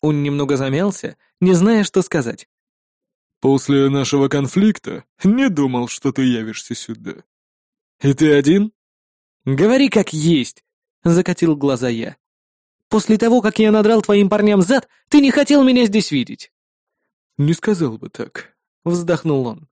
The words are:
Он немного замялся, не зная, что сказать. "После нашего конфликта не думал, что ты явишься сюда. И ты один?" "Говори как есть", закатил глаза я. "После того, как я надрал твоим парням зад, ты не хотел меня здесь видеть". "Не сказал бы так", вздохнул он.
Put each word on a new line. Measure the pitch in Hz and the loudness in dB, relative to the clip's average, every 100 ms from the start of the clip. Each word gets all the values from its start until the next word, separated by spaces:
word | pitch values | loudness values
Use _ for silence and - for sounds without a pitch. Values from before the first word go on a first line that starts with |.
Он | 156 151 | -2 -2
немного | 143 143 139 139 | -2 -4 -2 -2
замялся, | 135 139 202 190 - - _ _ | -2 -2 -4 -6 -12 -16 _ _
не | 180 | 2
зная, | 180 196 226 | 4 4 2
что | 196 196 | 0 -2
сказать. | 180 165 117 - - _ _ _ _ _ _ _ _ _ | -2 -4 -4 -10 -18 _ _ _ _ _ _ _ _ _
"После | 131 135 - 139 139 | 0 0 0 0 2
нашего | 139 131 143 139 | 0 -2 0 0
конфликта | 143 135 - 214 - - - _ _ | -2 -2 0 0 0 -8 -16 _ _
не | 190 233 269 | 0 2 0
думал, | 160 135 123 120 | 0 -2 -2 -6
что | - 139 | -6 -6
ты | 131 | -2
явишься | 131 120 110 107 - | -2 -2 -6 -12 -12
сюда. | 113 - 113 92 - _ _ _ _ _ _ _ _ | -12 -12 -14 -14 -18 _ _ _ _ _ _ _ _
И | 139 | -2
ты | 139 156 | 2 2
один?" | 143 139 190 214 _ _ _ _ _ _ _ | 4 4 2 0 _ _ _ _ _ _ _
"Говори | - 135 202 254 269 | -6 0 2 2 2
как | 214 190 | 0 -2
есть", | 156 156 160 117 - _ _ _ _ | -2 0 0 0 -10 _ _ _ _
закатил | 170 170 180 180 170 147 | 0 0 0 -2 0 0
глаза | 139 127 127 | -2 -2 -4
я. | 117 107 - _ _ _ _ _ _ _ | -4 -8 -14 _ _ _ _ _ _ _
"После | 220 - 220 | -2 0 0
того, | 233 247 | 2 2
как | 208 214 | 0 0
я | 220 | 2
надрал | 214 214 226 | 4 4 2
твоим | - 202 196 | 2 2 2
парням | 208 208 202 | 2 2 2
зад, | 175 262 - _ _ | 2 0 -2 _ _
ты | 294 | 2
не | 277 | 4
хотел | 269 285 285 | 2 2 4
меня | 262 247 233 | 4 2 2
здесь | 208 - | 0 -2
видеть". | 143 120 - - _ _ _ _ _ _ _ _ - | -4 -6 -10 -18 _ _ _ _ _ _ _ _ -4
"Не | 143 | -2
сказал | 165 - 196 151 110 | -2 -2 -2 -2 -6
бы | - | -16
так", | - 113 - - _ _ _ | -14 -14 -14 -20 _ _ _
вздохнул | 170 175 170 165 165 139 123 | -6 -4 -2 -2 0 -2 -4
он. | 104 - | -10 -20